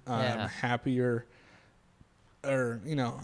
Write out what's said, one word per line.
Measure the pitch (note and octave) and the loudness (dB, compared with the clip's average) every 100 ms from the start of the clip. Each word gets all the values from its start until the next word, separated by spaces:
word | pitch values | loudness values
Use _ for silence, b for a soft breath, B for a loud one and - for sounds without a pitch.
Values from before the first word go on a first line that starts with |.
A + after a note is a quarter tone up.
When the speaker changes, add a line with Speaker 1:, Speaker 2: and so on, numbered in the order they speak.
| - | -4
Speaker 1:
I'm | C#3 B2+ A2+ | 0 0 0
Speaker 2:
Yeah. | G2+ | -4
Speaker 1:
happier, | - B2 A#2+ C#3 B2+ B2 A#2 - b b b b b _ _ - _ - _ | -2 0 0 0 2 2 2 -4 b b b b b _ _ -20 _ -20 _
or, | C#3 C3 B2 A#2 | 0 2 2 -2
you | B2+ D3 | -2 0
know, | B2 B2+ | 0 -2